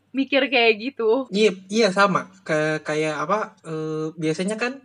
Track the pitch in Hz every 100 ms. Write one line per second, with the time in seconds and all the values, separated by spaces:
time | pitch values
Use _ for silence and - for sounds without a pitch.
0 | _ 262 269 277 269 247 226 208 247 -
1 | 220 254 262 196 214 185 - 214 208 190
2 | 202 156 - - - 151 156 156 - 151
3 | 156 147 156 214 208 - 165 156 156 156
4 | 156 170 156 160 185 214 247 277